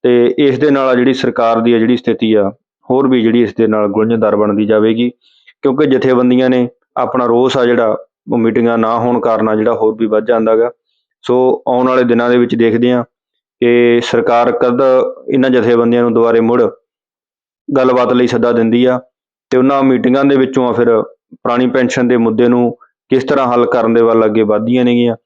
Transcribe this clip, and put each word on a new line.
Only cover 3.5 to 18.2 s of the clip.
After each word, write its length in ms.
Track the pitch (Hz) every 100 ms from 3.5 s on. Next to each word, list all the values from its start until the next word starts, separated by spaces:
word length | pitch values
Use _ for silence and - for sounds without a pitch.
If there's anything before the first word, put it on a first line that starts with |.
| 107
ਦੇ 120 | 113
ਨਾਲ 200 | 107 104
ਗੁੰਝਲਦਾਰ 460 | 104 110 113 107 104
ਬਣਦੀ 300 | 104 101 107
ਜਾਵੇਗੀ, 440 | 107 110 113 123 - _ _ _ _
ਕਿਉਂਕਿ 220 | 139 131 151
ਜਥੇਬੰਦੀਆਂ 640 | 131 131 123 123 123 127
ਨੇ 180 | 127 120 _ _ -
ਆਪਣਾ 280 | 120 127 120
ਰੋਸ 300 | 117 131 135
ਆ 80 | 120
ਜਿਹੜਾ 320 | 120 113 98 - _ -
ਉਹ 60 | 117
ਮੀਟਿੰਗਾਂ 400 | 113 110 117 117
ਨਾ 200 | 110 117
ਹੋਣ 220 | 120 120
ਕਾਰਨ 300 | 120 110 110
ਆ 60 | 107
ਜਿਹੜਾ 180 | 110 113
ਹੋਰ 200 | 110 110
ਵੀ 100 | 110
ਵੱਧ 180 | 107 110
ਜਾਂਦਾ 280 | 113 110 113
ਗਾ। 160 | 120 - _ _ _ _
ਸੋ 400 | - 123 127 - -
ਆਉਣ 200 | 123 127
ਵਾਲੇ 160 | 127 120
ਦਿਨਾਂ 240 | 117 120
ਦੇ 80 | 123
ਵਿੱਚ 180 | 120 117
ਦੇਖਦੇ 360 | 113 113 123
ਹਾਂ 120 | 123 117 _ _ _ _ _
ਕਿ 380 | 120 120 120 120
ਸਰਕਾਰ 480 | 120 117 - 117 120
ਕਦ 280 | 120 127 120 135 131 - - -
ਇਹਨਾਂ 220 | 135 131
ਜਥੇਬੰਦੀਆਂ 520 | 123 110 117 117 120
ਨੂੰ 120 | 120
ਦੁਬਾਰੇ 260 | 117 117 117
ਮੁੜ 200 | 117 123 110 - _ _ _ _ _ _ _ _ -
ਗੱਲਬਾਤ 440 | 135 127 127 123
ਲਈ 140 | 123